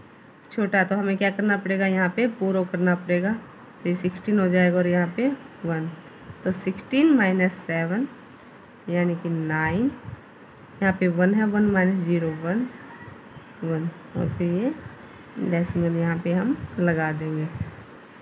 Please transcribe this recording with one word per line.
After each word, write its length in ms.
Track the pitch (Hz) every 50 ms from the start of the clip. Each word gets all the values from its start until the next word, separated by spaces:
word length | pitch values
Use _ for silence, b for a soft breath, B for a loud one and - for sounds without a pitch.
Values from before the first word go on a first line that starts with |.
| - - - - - - - - - - -
छोटा, 300 | - 208 190 208 196 185
तो 120 | 185 196
हमें 200 | 208 196 196 196
क्या 140 | 190 202 196
करना 260 | 196 202 208 208 202
पड़ेगा, 300 | 196 196 185 196 190 196
यहाँ 260 | 190 190 190 185 175 180
पे 100 | - 233 247
बोरो 340 | 226 - 196 190 190 190 180
करना 300 | 185 - 175 180 180 180
पड़ेगा। 360 | 180 180 175 175 175 180 202 226 226 - - - - - - - - -
तो 60 | 180
ये 60 | 175
सिक्सटीन 420 | 180 - 180 180 - - - 208 208
हो 80 | 190 180
जाएगा 300 | 180 185 180 180 175 180
और 80 | 180
यहाँ 260 | 175 175 180 175 175 175
पे 120 | - 240 277 277 - - - - - -
वन, 240 | 170 165 160 160 165 160 - - - - - - - - - -
तो 80 | 185 190
सिक्सटीन 640 | - - 190 190 - - - - 269 302 330 294
माइनस 360 | 254 208 185 185 190 180 185 180 -
सेवन, 460 | - - 165 165 165 165 180 220 269 294 - - - - - - - - - - - - - - - -
यानी 260 | 175 175 175 175 170
कि 120 | 170 175 175
नाइन, 640 | 170 160 160 156 156 156 160 160 165 190 240 285 - - - - - - - - - - - - - - - - - - 196
यहाँ 140 | 190 185 190
पे 80 | 185 180
वन 260 | 170 170 180 185 202
है, 100 | 214 220
वन 240 | 214 202 208 214 208
माइनस 340 | 202 190 185 185 196 190 170
ज़ीरो, 220 | 165 175 170 165 160 156 156 160
वन, 240 | 165 185 226 247 254 - - - - - - - - - - - - - - - - - - -
वन, 240 | 165 165 160 160 170 - - - - -
और 120 | 175 175 165 - -
फिर 140 | 180 175 170
ये 220 | 180 220 269 320 - - - - - - - - - - - - - 190 185
decimal 460 | 170 170 175 175 - 175 170 170 165
यहाँ 220 | 165 165 170 165 170 175
पे 80 | 175 175
हम 240 | 180 196 240 277 - - - - -
लगा 320 | 175 175 165 160 160 156 156
देंगे। 340 | 156 156 156 156 156 156 165 - - - - - - - - - - - - - -